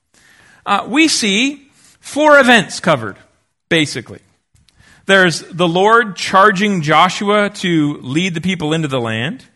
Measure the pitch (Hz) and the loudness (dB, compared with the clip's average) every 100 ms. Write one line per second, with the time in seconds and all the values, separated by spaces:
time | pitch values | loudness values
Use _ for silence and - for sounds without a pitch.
0 | _ _ _ _ _ _ - 196 - 269 | _ _ _ _ _ _ -4 -4 -2 0
1 | 320 - 214 196 269 294 _ _ _ _ | 0 0 -2 0 -2 -4 _ _ _ _
2 | - 277 302 285 247 233 - - 180 139 | -10 0 4 4 4 2 0 -4 -2 -2
3 | 107 - _ _ _ _ - 165 147 131 | -2 -12 _ _ _ _ -2 -2 -2 -6
4 | 107 98 _ _ _ _ _ _ _ _ | -14 -20 _ _ _ _ _ _ _ _
5 | - 196 180 147 - 170 175 175 208 233 | 0 2 4 0 -8 -4 -2 2 2 2
6 | 214 170 - 190 208 185 208 190 147 156 | 0 -6 0 4 4 2 -2 -2 0 2
7 | 180 - 202 208 202 208 180 160 147 147 | 2 0 -2 0 -2 -4 -2 0 0 -4
8 | 127 151 190 170 185 175 151 165 151 135 | -6 -4 -2 -4 -4 -4 -2 -2 -2 -4
9 | 113 110 135 262 - | -4 -4 -6 -8 -16